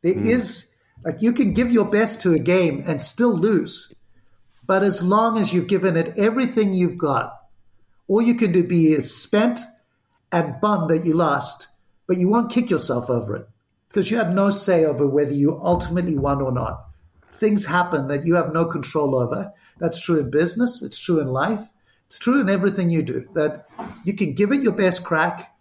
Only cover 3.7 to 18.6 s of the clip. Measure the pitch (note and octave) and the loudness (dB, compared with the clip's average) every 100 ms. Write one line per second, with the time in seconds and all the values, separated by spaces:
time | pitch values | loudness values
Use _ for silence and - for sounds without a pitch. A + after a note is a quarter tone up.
3.7 | - - - _ - _ _ _ _ - | -8 -12 -20 _ -20 _ _ _ _ -2
4.7 | F#3+ G3 F#3+ F3+ G#3 A3+ A3 G3 F3 F3 | 2 2 0 2 2 2 0 0 -2 0
5.7 | G3 F#3 E3 E3 - G#3 A#3 B3 A3+ G3+ | 0 2 0 -2 0 0 0 -2 0 0
6.7 | F#3 F3 - D3+ B2+ - - - - _ | 2 0 -2 -2 -2 -4 -12 -20 -20 _
7.7 | _ _ _ - G3+ A#3 A#3 G#3+ F3 F3 | _ _ _ 0 2 2 2 2 2 2
8.7 | F3 D#3+ D#3 - - - G#3 A#3+ A#3 - | 4 4 4 0 -4 0 2 2 -2 -10
9.7 | _ _ _ _ _ _ F3 D#3 - G#3 | _ _ _ _ _ _ -2 -2 -2 0
10.7 | G3+ E3 D#3+ E3+ D#3+ D#3+ C#3 - - - | 0 2 0 2 2 2 0 -4 -8 -14
11.7 | _ _ _ - F3+ F3+ A3+ A#3 - - | _ _ _ -4 0 2 2 2 -2 0
12.7 | D#3 - B2 A#2+ A#2+ G#2+ - - _ _ | -2 -2 -4 -2 -2 -2 -10 -12 _ _
13.7 | _ _ G#3 F#3 A3+ F#3 F#3 G3+ G3+ - | _ _ -2 0 0 0 2 2 0 2
14.7 | F3 D#3 B2 C#3+ C#3 C#3 C#3+ C#3+ - F3+ | 2 2 2 2 2 0 2 0 0 0
15.7 | F3 F3 F3 F3 C#3+ C#3+ C#3 C3 B2 A2+ | 0 0 -4 -2 -2 -2 -2 -2 -4 -6
16.7 | - - - _ _ _ - G#3+ G#3 - | -8 -16 -20 _ _ _ -2 0 0 0
17.7 | F3 F3 D3+ C3+ C#3+ E3 F3 D3 D#3+ | 0 0 -2 -2 -2 2 2 2 -2